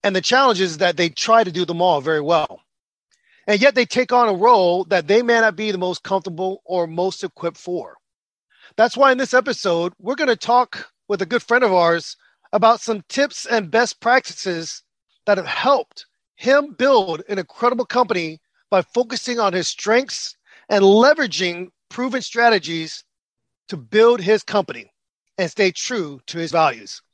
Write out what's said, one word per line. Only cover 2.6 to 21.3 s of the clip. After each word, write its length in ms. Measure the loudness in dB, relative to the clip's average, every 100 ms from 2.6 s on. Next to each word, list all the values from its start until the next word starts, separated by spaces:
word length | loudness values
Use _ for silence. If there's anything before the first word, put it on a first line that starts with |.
| _ _ _ _ _ _ _ _ -4
And 120 | 2
yet 140 | 2
they 100 | 2
take 280 | -2 -2 0
on 160 | 2 2
a 40 |
role 520 | 2 4 4 4 0
that 240 | 0 -2 2
they 140 | 2
may 180 | 4 2
not 160 | 2 0
be 160 | -6
the 40 | -4
most 280 | -4 -6
comfortable 580 | -4 -4 -4 -8 -8 -8
or 220 | -6 -4 -4
most 380 | -4 -4 -6
equipped 320 | -12 _ -10 -10
for. 400 | -10 -10 -10 -20 _ _ _ _ _ _ -14 0
That's 200 | 0 4
why 140 | 2
in 80 | 2
this 160 | 2
episode, 580 | 0 0 -4 -2 -2 -2 _
we're 160 | -8
gonna 220 | -2 -2 -2
talk 560 | 0 0 0 -8 -18 _ _
with 120 | -6
a 60 | -2
good 160 | -4
friend 220 | 0 0
of 80 | 2
ours 440 | 4 2 0 -6 -20 _ _ _
about 280 | 2 2 2
some 220 | -2 -8 -6
tips 360 | -2 -2 -4
and 280 | -4 -4 0
best 280 | -2 -2 -4
practices 840 | 0 0 0 -10 -8 -8 -8 -16 _ _ _ _ 0
that 100 | 0
have 120 | 0
helped 580 | -4 0 0 -2 -16 -20 _ _ _
him 400 | 2 2 2 -2
build 460 | 2 2 2 -8 -6
an 120 | -8
incredible 440 | -8 -2 -2 0
company 540 | -2 -2 0 -2 -6 -12 _ _ _
by 120 | -2
focusing 580 | 0 -4 -4 -6 -6 -2
on 120 | -2
his 140 | -2 -6
strengths 680 | -6 0 0 0 -10 -12 -16 _ _ -2
and 160 | 4
leveraging 880 | 6 6 6 4 0